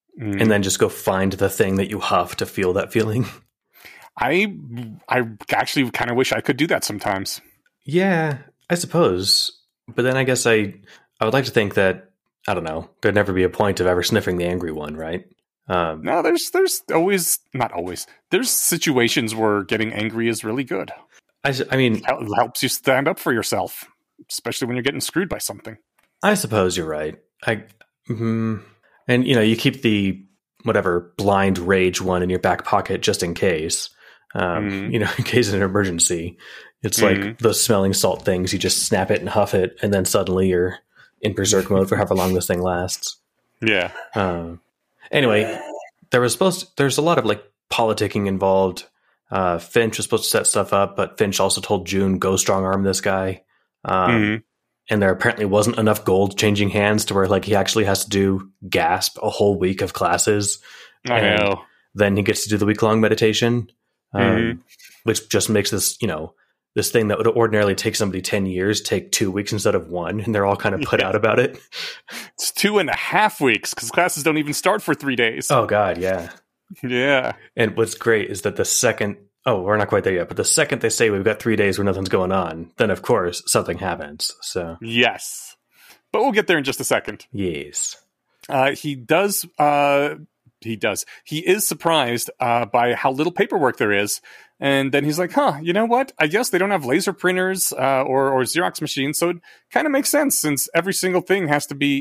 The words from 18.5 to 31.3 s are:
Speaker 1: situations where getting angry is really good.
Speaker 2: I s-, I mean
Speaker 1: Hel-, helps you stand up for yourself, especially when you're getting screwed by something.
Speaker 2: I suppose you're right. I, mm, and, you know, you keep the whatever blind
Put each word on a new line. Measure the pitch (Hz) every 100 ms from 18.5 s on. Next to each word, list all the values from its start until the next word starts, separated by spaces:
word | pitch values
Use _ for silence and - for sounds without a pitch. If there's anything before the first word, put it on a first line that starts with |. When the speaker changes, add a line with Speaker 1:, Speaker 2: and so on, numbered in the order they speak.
Speaker 1:
situations | - - 170 - 127 117 - 113
where | 110 110 104
getting | 95 110 107
angry | - 110 113 113
is | 113
really | 110 120
good. | 131 180 - - - _ _ _
Speaker 2:
I | 139
s-, | 131 135
I | 131
mean | 127 107
Speaker 1:
Hel-, | 107 139 113 104
helps | 120 -
you | 127
stand | - - 131 143
up | 196
for | -
yourself, | 120 101 104 92 - - _ _ _ -
especially | - 117 113 123
when | 123
you're |
getting | 123 151
screwed | - 160 190
by | 107
something. | - 110 - 110 _ _ _ _
Speaker 2:
I | 190 208
suppose | 127 107 92 87
you're | 80
right. | 76 78 - _ _ -
I, | 107 - _ _ _ -
mm, | 113 113 113 113 107 - _ _ _ -
and, | 123 127
you | 127
know, |
you | 107 113
keep | 139 120
the | 117 107 98 92 - _ _ _
whatever | 117 104 101 87 87 -
blind | 101